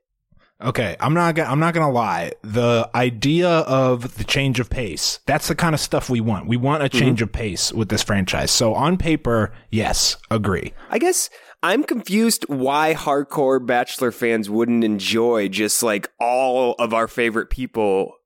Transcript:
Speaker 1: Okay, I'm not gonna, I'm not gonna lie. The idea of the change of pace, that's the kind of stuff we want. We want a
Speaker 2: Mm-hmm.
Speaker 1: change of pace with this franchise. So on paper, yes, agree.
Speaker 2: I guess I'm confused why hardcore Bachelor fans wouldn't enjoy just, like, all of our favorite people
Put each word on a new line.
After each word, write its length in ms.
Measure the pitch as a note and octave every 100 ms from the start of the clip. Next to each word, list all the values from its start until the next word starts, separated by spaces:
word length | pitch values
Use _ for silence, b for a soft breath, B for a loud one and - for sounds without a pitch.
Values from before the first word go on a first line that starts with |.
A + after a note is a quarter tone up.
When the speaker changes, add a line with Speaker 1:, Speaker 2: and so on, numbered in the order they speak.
| _ _ _ _ b b
Speaker 1:
Okay, 340 | A2+ C3 G#2 -
I'm 120 | B2
not 220 | E3+ E3+
gonna, 160 | D#3+ C3
I'm 80 | C#3
not 160 | E3
gonna 160 | E3 D3
lie. 420 | A#2+ G#2+ E2+ E2+ -
The 460 | G#2+ A2 A#2+ A#2 -
idea 540 | A#2 B2+ A2+ C3 E3 F3
of 680 | E3 D3 C3 C3 B2 B2 -
the 80 |
change 340 | - C#3 C#3 B2
of 120 | A#2
pace, 480 | - G#2+ - - - -
that's 220 | D3+ -
the 60 |
kind 200 | D#3 E3+
of 60 | D3+
stuff 280 | - D3+ -
we 120 | A#2+
want. 240 | A2 F#2+ D#2
We 100 | A#2+
want 260 | C3+ D#3
a 40 | C#3
Speaker 2:
Mm-hmm. 120 | B2
Speaker 1:
change 220 | B2+ A#2
of 100 | A2
pace 380 | - G#2+ E2+ -
with 180 | A2+ G#2
this 120 | G#2+
franchise. 500 | - G2+ F#2 - C#2+
So 200 | - A#2
on 220 | A2 D3 F#3
paper, 560 | E3+ D3+ B2 A#2 G#2+ - B
yes, 460 | A2 F#2+ - - - -
agree. 420 | A2 G2+ F2 - - B
Speaker 2:
I 100 | A#3+
guess 300 | E4+ F4+ - B B B
I'm 220 | E3 A3+
confused 600 | D4+ B3 - G3+ A3+ - -
why 460 | C#3 C3 D3 D#3+
hardcore 680 | D#3 D3+ C#3 C#3 D#3 C3 C3+ B2
Bachelor 460 | A#2+ B2+ - B2
fans 360 | - A#2 A2+ G2+
wouldn't 360 | A2 A#2 A#2
enjoy 640 | A2+ G#2 F#2+ A2+ A#2+ A2+ G2
just, 340 | F#2+ G#2+ -
like, 280 | A#2 G2+ - -
all 560 | A#2 B2+ C3 B2+ B2 -
of 160 | A#2
our 140 | A2+ A2+
favorite 420 | - A#2 A2 -
people 640 | - B2+ A2+ G#2 F#2+ - -